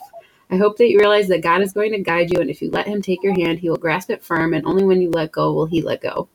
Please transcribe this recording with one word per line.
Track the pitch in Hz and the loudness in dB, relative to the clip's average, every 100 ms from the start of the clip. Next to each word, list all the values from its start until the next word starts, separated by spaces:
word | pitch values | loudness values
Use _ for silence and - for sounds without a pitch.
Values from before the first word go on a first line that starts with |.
| - - - _ - | -14 -20 -20 _ -4
I | 185 | 0
hope | 208 214 | 2 4
that | 233 | 4
you | 196 | 6
realize | 208 208 190 | 4 4 2
that | 170 | 0
God | 170 180 | 2 0
is | 196 | 0
going | 202 214 | -2 -2
to | 208 | -2
guide | 170 170 170 | -2 0 0
you, | 175 | 0
and | 165 | -2
if | 151 | -6
you | 165 | -6
let | 175 190 | -6 -4
him | 208 | -4
take | 196 180 | -4 -2
your | 196 | 0
hand, | 185 170 165 | 0 0 -2
he | 175 | -4
will | 147 | -2
grasp | 165 170 - | -2 -2 -4
it | 214 | -8
firm, | - 165 165 | -4 -2 0
and | 160 - | -2 0
only | 190 196 | 2 2
when | 185 | 2
you | 175 | 2
let | 165 156 | -2 -2
go | 151 156 | -2 -2
will | 151 160 | 0 -2
he | 165 | -2
let | 151 - | -2 -4
go, | - - 175 | -6 -6 -10